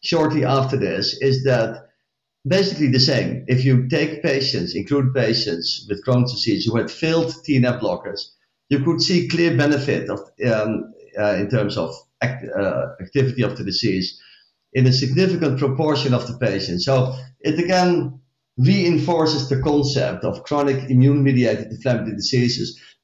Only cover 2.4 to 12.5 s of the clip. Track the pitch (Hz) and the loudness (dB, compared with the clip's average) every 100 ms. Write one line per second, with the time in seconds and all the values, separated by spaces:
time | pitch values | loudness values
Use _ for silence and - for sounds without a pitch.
2.4 | 135 185 190 151 143 127 - 123 92 - | -2 0 2 2 2 4 4 2 -2 -6
3.4 | - 127 135 131 - 156 156 - 165 135 | -2 2 4 2 2 0 -2 -2 -2 0
4.4 | 135 110 85 87 95 143 127 127 113 113 | 0 -2 -4 -6 -2 0 2 0 0 0
5.4 | 107 85 - - 101 101 - 123 120 - | -2 -4 -6 -8 -6 -6 0 0 0 -2
6.4 | - 101 117 113 104 - 160 165 165 - | -2 0 0 -2 -2 -4 0 0 0 -6
7.4 | - 135 123 - 104 87 - 82 - _ | -2 2 2 0 -4 -4 -8 -12 -14 _
8.4 | _ _ _ 139 135 156 - 180 - 165 | _ _ _ 0 0 0 2 0 0 0
9.4 | 170 131 147 143 127 92 - 104 - _ | 2 2 2 2 0 -2 -4 -8 -10 _
10.4 | 120 107 107 107 - - - - 104 95 | 0 0 0 -4 -6 -14 -14 -2 0 0
11.4 | 101 117 101 98 82 - - _ 127 - | 0 0 0 -2 -6 -8 -20 _ -6 -6
12.4 | - | -8